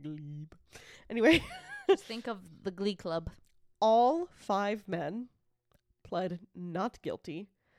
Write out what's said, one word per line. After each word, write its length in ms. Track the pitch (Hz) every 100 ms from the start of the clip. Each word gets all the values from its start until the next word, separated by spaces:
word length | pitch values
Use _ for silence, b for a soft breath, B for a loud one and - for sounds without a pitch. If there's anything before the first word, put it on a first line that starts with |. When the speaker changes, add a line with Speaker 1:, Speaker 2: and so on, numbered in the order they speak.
Speaker 1:
Glebe." 520 | 147 151 147 147 156 - _ B B B B
Anyway. 340 | 233 233 330 - 740 -
<laughs> 220 | 831 784
Speaker 2:
Just 160 | 392
think 240 | - 226 233
of 100 | 202 180 160
the 80 | 196
Glee 240 | 180 202
Club. 360 | 185 175 165 165 - _ _ _ -
Speaker 1:
All 480 | 220 226 247 330 349
five 540 | - - 196 202 214 190
men 420 | 175 147 220 247 _ _ _ _ _ _ _
pled 360 | - 180 185 175 202
not 460 | 180 175 170 226 -
guilty, 460 | - - - 160 202 _ _